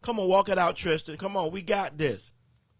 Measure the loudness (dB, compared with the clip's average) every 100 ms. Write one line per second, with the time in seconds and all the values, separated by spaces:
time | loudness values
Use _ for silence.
0 | -4 -2 4 4 4 2 2 0 0 -2
1 | -2 -8 -6 -2 -4 -4 -2 -2 -2 -2
2 | -2 -2 -10 _ _ _ _